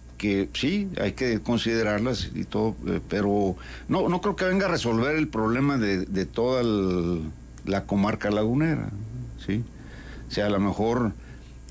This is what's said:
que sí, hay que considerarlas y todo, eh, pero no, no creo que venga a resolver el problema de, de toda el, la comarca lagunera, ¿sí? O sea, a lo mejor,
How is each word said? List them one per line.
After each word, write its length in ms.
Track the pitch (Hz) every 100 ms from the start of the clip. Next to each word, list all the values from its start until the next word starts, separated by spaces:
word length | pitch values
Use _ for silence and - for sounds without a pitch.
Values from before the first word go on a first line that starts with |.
| - -
que 320 | 104 98 98
sí, 360 | - 139 185 98 -
hay 120 | 101
que 260 | - 127 107
considerarlas 880 | - 117 117 117 107 104 120 113 -
y 100 | -
todo, 320 | 95 104 110 - -
eh, 140 | 92 -
pero 480 | 101 101 104 98 92 - - -
no, 220 | 170 -
no 100 | 175
creo 140 | 208 190
que 100 | 185
venga 200 | 190 190
a 40 |
resolver 460 | 165 120 113 131 156
el 120 | 151
problema 500 | 110 110 120 143 139
de, 280 | 104 95 92
de 200 | 95 92
toda 360 | - 120 127
el, 600 | 120 104 95 90 85 87 78 - - - -
la 180 | 98 -
comarca 440 | 104 101 113 104
lagunera, 580 | 104 110 127 160 135 101 101 110 120 120 - -
¿sí? 180 | 104 110 - - - - - -
O 40 |
sea, 140 | - 104
a 20 |
lo 100 | 98
mejor, 540 | 101 90 110 123 113 - - - - - -